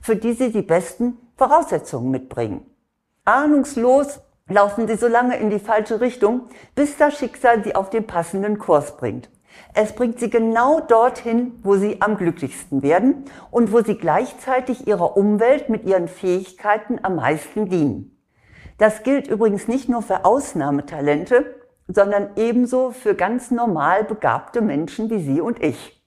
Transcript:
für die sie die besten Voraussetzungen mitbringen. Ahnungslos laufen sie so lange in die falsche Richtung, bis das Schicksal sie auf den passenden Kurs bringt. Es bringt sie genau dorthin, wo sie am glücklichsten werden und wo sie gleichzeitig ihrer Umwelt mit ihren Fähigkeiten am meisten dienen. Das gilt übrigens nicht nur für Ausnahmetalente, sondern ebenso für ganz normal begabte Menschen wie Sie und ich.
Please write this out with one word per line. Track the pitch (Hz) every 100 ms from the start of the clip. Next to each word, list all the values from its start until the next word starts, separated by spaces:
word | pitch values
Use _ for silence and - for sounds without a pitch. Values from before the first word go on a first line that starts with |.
für | - 220
die | 220
sie | 233 254
die | 220
besten | 185 170 175 - 240 240 _ _
Voraussetzungen | 262 302 330 165 - 135 123
mitbringen. | 131 131 - 113 92 - _ _ _ _ _ -
Ahnungslos | 240 294 294 254 - 240 262 277 - _ _ _
laufen | 196 202 208 220
sie | 220
so | 240
lange | 233 247 247
in | 214
die | 208
falsche | 202 220 220 220
Richtung, | 247 240 208 247 - - -
bis | - 285 -
das | 294 294
Schicksal | 240 - 247 233
sie | 208 -
auf | 190
den | 226 220
passenden | 175 170 196 208 208
Kurs | - 151 139 -
bringt. | 120 - - _ _ - -
Es | - 214
bringt | - 247 233
sie | 240
genau | 233 226 226 254 311
dorthin, | 311 226 240 233 233 233 247 -
wo | 196 202
sie | 208 214
am | 208 208
glücklichsten | 170 165 135 - - 139
werden | 139 170 247 277 - - -
und | 240 226
wo | 226
sie | 220 208
gleichzeitig | 170 160 254 - - 254 262 247 -
ihrer | 196 170 -
Umwelt | 202 208 226 285 269
mit | 214
ihren | 185 190 170
Fähigkeiten | - 190 180 190 - 208 214 - 240
am | 190 170
meisten | 123 156 - - 202
dienen. | 180 143 90 135 _ _ _ _ - - -
Das | 214 214
gilt | - 277 277
übrigens | 214 220 196 -
nicht | 254 269
nur | 240
für | 208 190 180
Ausnahmetalente, | 254 269 - 139 143 143 160 143 147 180 247 294 - _ _ -
sondern | 185 202 202 202 208
ebenso | 226 240 247 254 254
für | 240 208
ganz | - 185 240 -
normal | 240 240 160 143 190
begabte | 220 220 139 120 - 240
Menschen | 208 143 160 - 220
wie | 226
Sie | 147 139
und | 175 240
ich. | 156 120 - _